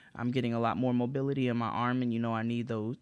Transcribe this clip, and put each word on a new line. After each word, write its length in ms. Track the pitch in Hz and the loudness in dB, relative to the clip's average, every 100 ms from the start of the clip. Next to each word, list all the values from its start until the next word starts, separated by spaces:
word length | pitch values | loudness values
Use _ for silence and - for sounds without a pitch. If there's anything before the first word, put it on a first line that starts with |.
| - - | -16 -6
I'm 160 | 123 | -2
getting 220 | 127 120 117 | 0 0 0
a 40 | |
lot 180 | 113 90 | 0 2
more 180 | 127 123 | 2 2
mobility 520 | 123 139 139 139 123 | 0 0 0 0 0
in 100 | 117 | 0
my 100 | 113 | 0
arm, 340 | 107 123 127 | 0 0 2
and, 100 | 123 | 0
you 80 | 113 | 0
know, 140 | 117 | 0
I 80 | 113 | 0
need 260 | 113 117 117 | 0 -2 -2
those, 280 | 113 107 139 | -2 -4 -6